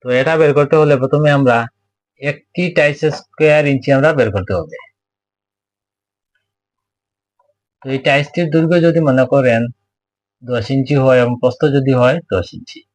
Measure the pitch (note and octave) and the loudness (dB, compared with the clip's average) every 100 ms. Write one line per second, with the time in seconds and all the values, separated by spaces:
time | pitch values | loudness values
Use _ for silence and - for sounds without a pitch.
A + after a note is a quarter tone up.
0 | B2+ B2+ D3 D#3+ D#3 C#3 C#3+ D#3+ D3+ C#3 | -2 -2 0 2 2 2 2 2 2 0
1 | C3+ D3 D3+ C#3+ C3 A#2 A#2 _ _ _ | 0 0 2 2 2 0 -2 _ _ _
2 | _ _ C#3+ D3 _ - F3 - D3 D3 | _ _ -10 -10 _ -6 -2 0 0 0
3 | D#3 C#3+ _ - D#3 D3+ C#3+ C3+ C#3+ C3+ | -4 -4 _ 0 2 2 2 -2 0 2
4 | D3+ D3 A2+ G2 F#2+ F#2 D#2 - - _ | 2 0 -2 -2 -4 -6 -6 -18 -20 _
5 | _ _ _ _ _ _ _ _ _ _ | _ _ _ _ _ _ _ _ _ _
6 | _ _ _ _ _ _ _ _ _ _ | _ _ _ _ _ _ _ _ _ _
7 | _ _ _ _ _ _ _ _ C3+ C3+ | _ _ _ _ _ _ _ _ -8 -4
8 | C#3+ C#3 C#3+ - E3+ D#3+ D#3+ F3 E3 D#3+ | 0 0 -2 -6 -2 0 0 2 2 2
9 | D3+ C3 B2+ C#3 B2+ A#2 A#2+ - _ _ | 0 0 2 2 2 0 -4 -10 _ _
10 | _ _ _ _ B2 A#2+ G#2+ C3+ C3 D3 | _ _ _ _ -8 -6 -4 -4 0 0
11 | C3 B2+ A#2+ B2 A#2+ - D3+ C#3 C3+ B2+ | 2 2 2 0 -4 -2 -2 0 0 2
12 | B2 E3 - F#2+ - - - - _ | 2 0 -4 -6 -6 -14 -20 -20 _